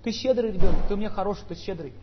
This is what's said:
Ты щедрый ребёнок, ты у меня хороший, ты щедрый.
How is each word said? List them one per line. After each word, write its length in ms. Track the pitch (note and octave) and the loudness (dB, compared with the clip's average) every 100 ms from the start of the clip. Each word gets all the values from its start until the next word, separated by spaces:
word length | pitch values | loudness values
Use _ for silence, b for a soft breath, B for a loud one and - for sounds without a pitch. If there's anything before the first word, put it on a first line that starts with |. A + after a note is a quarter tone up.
Ты 80 | A#3 | -8
щедрый 400 | A3 C4 B3 A3+ | -6 -4 -2 -2
ребёнок, 360 | G3 F#3 E3+ - | 6 6 6 2
ты 60 | |
у 40 | G3+ | -2
меня 120 | G#3 | -4
хороший, 360 | G3 G3 G3 - | -4 -6 -8 -12
ты 80 | |
щедрый. 380 | F3 - F3 C#3+ G#2 | -12 -10 -12 -12 -16